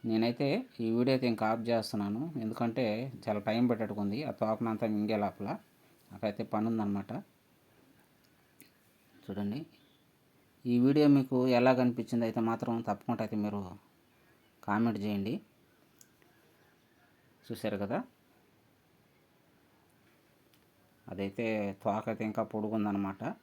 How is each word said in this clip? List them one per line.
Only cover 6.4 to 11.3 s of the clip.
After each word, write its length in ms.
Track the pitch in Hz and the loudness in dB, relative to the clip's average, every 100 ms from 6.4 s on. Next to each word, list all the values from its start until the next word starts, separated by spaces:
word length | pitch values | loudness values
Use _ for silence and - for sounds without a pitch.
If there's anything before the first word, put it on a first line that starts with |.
| 107 | -4
పని 120 | 107 110 | -2 0
ఉందన్నమాట. 420 | 113 104 101 95 120 - _ _ _ _ _ _ _ _ _ _ _ _ _ - _ _ _ _ - | 0 0 -2 -4 -10 -12 _ _ _ _ _ _ _ _ _ _ _ _ _ -20 _ _ _ _ -20
చూడండి, 360 | - 98 101 120 165 - _ _ _ _ _ _ _ _ 123 | -10 -6 -4 -4 -10 -20 _ _ _ _ _ _ _ _ 2
ఈ 20 | 120 127 | 4 6
వీడియో 200 | 143 147 139 | 8 8 8
మీకు 180 | 131 | 6